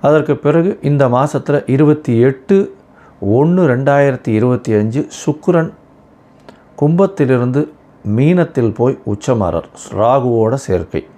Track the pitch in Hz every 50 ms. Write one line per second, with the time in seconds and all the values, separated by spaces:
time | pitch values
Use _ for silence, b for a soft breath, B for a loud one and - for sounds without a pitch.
0 | - 143 151 156 147 151 143 - - 143 160 165 165 196 - - - 139 147 139
1 | 139 123 120 127 139 131 - 139 - - 143 143 - - 131 135 156 147 151 151
2 | - - 120 113 120 135 135 - - - 196 196 196 - - - - B B B
3 | B B B _ - 101 107 127 147 165 180 185 180 143 120 123 135 143 143 143
4 | 139 139 135 - - 123 110 107 117 127 127 123 123 117 110 107 107 110 113 143
5 | - - - - - 180 147 - - - 175 165 160 - - - _ _ _ _
6 | _ _ _ _ _ _ _ B B B B B B B B - 143 151 165 175
7 | 196 190 196 - 147 127 131 120 123 123 127 143 151 - - _ _ _ _ _
8 | - 104 107 117 139 156 180 180 165 160 - 135 120 110 101 - 120 127 135 -
9 | - - 104 104 - - 123 110 98 85 85 82 - - - - - - 101 95
10 | 107 117 131 139 123 127 120 113 110 110 123 139 - - 92 87 82 - - -
11 | - - -